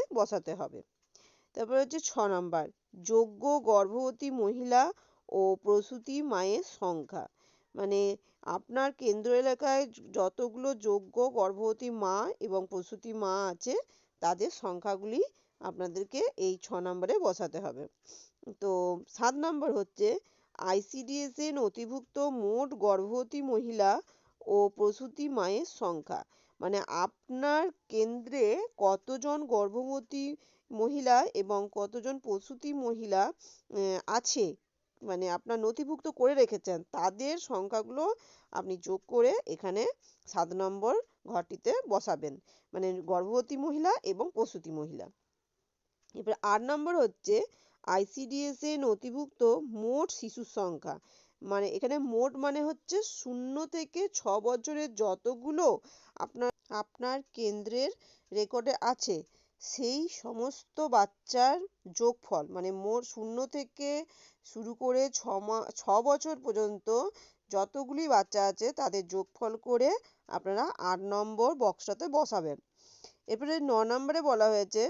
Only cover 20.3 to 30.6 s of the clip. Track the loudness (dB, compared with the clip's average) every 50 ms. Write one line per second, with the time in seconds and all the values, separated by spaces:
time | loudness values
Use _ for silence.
20.3 | _ _ _ _ -12 -6 -2 0 0 0 -2 -4 -10 -12 -8 -6 -6 -4 -4 -6
21.3 | -6 -4 -4 -4 -2 0 0 0 -2 -4 -8 -8 -8 -10 -10 -8 -4 -2 0 0
22.3 | 0 0 0 0 0 0 0 -2 -2 2 4 4 4 4 2 0 -2 -4 -4 -4
23.3 | -6 -6 -2 0 0 0 0 0 0 4 4 4 4 2 0 _ _ _ _ _
24.3 | _ -10 -2 2 4 6 6 4 4 2 2 2 2 0 -6 -10 -6 -6 -4 -2
25.3 | 0 0 2 2 2 0 -2 -4 -6 -4 -2 -2 -2 -4 -6 -6 -8 -8 -8 _
26.3 | _ _ _ _ _ -6 -2 -2 0 -2 -2 -2 -2 0 0 -2 -2 _ _ -10
27.3 | -6 -2 0 2 4 4 2 0 -2 _ _ -4 0 2 2 2 0 -4 -8 -4
28.3 | 0 4 4 4 4 2 0 -4 _ 2 4 4 4 2 _ -4 -6 -4 -2 -2
29.3 | -2 -2 0 0 2 2 2 2 -2 -4 -4 -4 -4 -6 -6 -6 -6 -6 -6 -6
30.3 | -6 -10 _ _ _ _